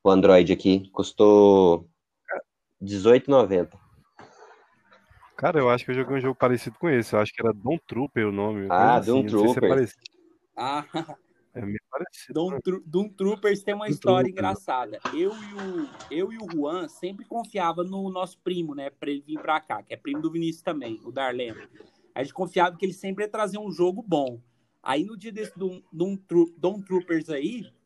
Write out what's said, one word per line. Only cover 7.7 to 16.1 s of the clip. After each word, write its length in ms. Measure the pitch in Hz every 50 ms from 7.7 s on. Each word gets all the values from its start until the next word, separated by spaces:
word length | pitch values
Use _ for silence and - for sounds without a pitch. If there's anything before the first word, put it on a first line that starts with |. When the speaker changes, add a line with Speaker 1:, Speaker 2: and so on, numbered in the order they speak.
| 160 165 _
Speaker 2:
Trooper 420 | - 110 113 113 - _ 120 110
o 40 | 104
nome, 360 | 101 98 101 107 110 101 98 98
Speaker 1:
Ah, 240 | 87 90 98 110 123 120
Speaker 2:
coisa 100 | 101 107
Speaker 1:
Doom 80 | 123 135 123
Speaker 2:
assim. 100 | 107 113
Não 40 | 107
sei 80 | 104 117
se 0 |
é 100 | 127 127
Speaker 1:
Trooper. 100 | 123 -
Speaker 2:
parecido. 320 | 131 135 123 110 - _ _ - _ _ _ _ _ _ _ _ _
Speaker 3:
Ah. 300 | - 120 131 143 147 147 _ - 160 160 - 139 _ _ _ _ _ _ _ _
Speaker 2:
É 80 | 123
meio 180 | 98 101 104 - _ _
parecido, 440 | - 143 180 - _ - - - 131
Speaker 3:
Doom 180 | 156 170 185
Speaker 2:
né? 80 | 160 131
Speaker 3:
Tro-, 220 | - 185 185 190 -
Doom 240 | 160 151 185 208 208
Troopers 540 | - - 190 196 220 214 - 208 202 202 -
tem 100 | 208 208
uma 120 | 208 214
Speaker 2:
Doom 80 | 208 147
Speaker 3:
história 300 | - - 202 185 185 185
Speaker 2:
Troopers. 80 | 185 185
Speaker 3:
engraçada. 680 | 190 190 185 196 - - - 139 127 123 107 107 101 _ - 143
Eu 180 | 151 180 196 220
e 200 | 220 208 202 202
o, 360 | 202 196 190 180 170 151 131 - - - -